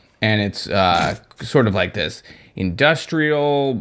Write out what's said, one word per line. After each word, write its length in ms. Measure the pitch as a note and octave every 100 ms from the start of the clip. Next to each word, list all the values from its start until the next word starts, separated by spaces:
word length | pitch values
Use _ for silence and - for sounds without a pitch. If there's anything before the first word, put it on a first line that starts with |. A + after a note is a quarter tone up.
| _ _
And 180 | G#2+ G#2+
it's, 260 | G2+ - -
uh, 500 | G2 F#2 E2+ E2+ F#2+ - -
sort 240 | A#2+ C#3+ A2+
of 60 |
like 180 | F#2+ F2+
this 300 | G2 D#2 - - - - - F#2 F2+ C#3+
industrial 840 | D#3+ - D#3+ D3+ D3 D3 C#3+ C#3 A#2